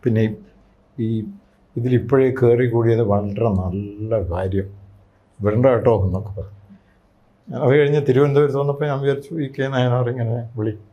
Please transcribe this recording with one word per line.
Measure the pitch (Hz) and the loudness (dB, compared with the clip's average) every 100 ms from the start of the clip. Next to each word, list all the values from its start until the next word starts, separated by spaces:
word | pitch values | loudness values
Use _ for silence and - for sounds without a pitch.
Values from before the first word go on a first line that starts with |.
പിന്നെ | 127 113 | 0 2
ഈ, | 110 104 - _ _ _ _ - | 0 -2 -16 _ _ _ _ -8
ഈ | 113 113 107 - _ _ _ - | -4 -4 -6 -14 _ _ _ -6
ഇതിലിപ്പോഴേ | 120 123 101 139 131 | 0 0 2 2 2
കയറി | 127 123 120 127 | 2 4 4 2
കൂടിയത് | 117 113 113 | 2 2 2
വളരെ | 110 101 104 101 113 | 2 0 -2 -2 0
നല്ല | 95 92 95 101 104 110 113 95 | 0 -2 -4 -8 -10 -4 -2 -2
കാര്യം, | 87 95 95 95 - - - _ _ _ _ | -4 -4 -4 -6 -12 -20 -20 _ _ _ _
വിടണ്ട | 104 110 131 | -2 2 2
കേട്ടോ" | 120 120 110 95 | 4 2 2 2
എന്നൊക്കെ | 90 - | -2 -6
പറഞ്ഞു. | - - - - - _ _ _ _ _ _ - 117 | -12 -14 -16 -20 -20 _ _ _ _ _ _ -12 -2
അത് | 139 | 2
കഴിഞ്ഞ് | 143 143 151 143 | 4 4 2 2
തിരുവനന്തപുരത്ത് | 127 143 139 147 135 | 4 4 4 2 0
വന്നപ്പോൾ | 143 143 151 | -2 -2 -2
ഞാൻ | 139 | -2
വിചാരിച്ചു, | 139 139 - | -2 -2 -6
"ഇ | 165 135 | -8 -8
കെ | 135 135 | -4 -4
നായനാർ | 135 127 123 123 | 0 0 0 -2
ഇങ്ങനെ | 127 113 117 117 117 | -2 -4 -4 -6 -6
വിളി." | 107 104 - | -6 -6 -14